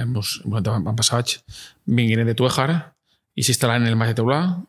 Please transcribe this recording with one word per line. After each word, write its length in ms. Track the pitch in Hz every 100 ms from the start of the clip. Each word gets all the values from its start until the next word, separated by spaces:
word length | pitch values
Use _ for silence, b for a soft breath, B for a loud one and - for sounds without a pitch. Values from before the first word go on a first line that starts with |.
| 120
mos, 360 | 123 107 -
bueno, 220 | - 107 101
van, 100 | 110
van 140 | 87 113
passar 220 | 113 120
anys, 160 | 123 - - B B B -
vingueren 420 | 120 113 113 117
de 80 | 113
Tuéjar 320 | 123 135 135 170 - _ _ _ _ -
i 80 | 127
s'instal·laren 400 | 123 123 117 117
en 80 |
el 20 | 113
Mas 160 | 113
de 60 | 113
Teulà 220 | 117 143 180 180